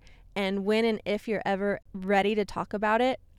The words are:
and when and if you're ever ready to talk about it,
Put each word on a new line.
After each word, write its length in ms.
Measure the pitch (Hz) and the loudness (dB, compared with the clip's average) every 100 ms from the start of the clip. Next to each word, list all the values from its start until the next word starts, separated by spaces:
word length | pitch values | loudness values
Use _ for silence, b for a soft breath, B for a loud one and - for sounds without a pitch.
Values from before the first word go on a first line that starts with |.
| b b b | b b b
and 300 | - 196 196 | -6 -2 -2
when 200 | 190 220 | 0 2
and 160 | 226 220 | 2 0
if 240 | - 208 - | -2 -4 -2
you're 140 | 202 - | -4 -2
ever 320 | 190 202 196 - | 0 0 -4 -6
ready 400 | 196 185 202 196 | -10 0 2 4
to 100 | 214 | 2
talk 300 | 196 - 180 | -2 -4 -6
about 260 | 208 214 220 | -2 0 2
it, 200 | 254 247 - | 2 0 -8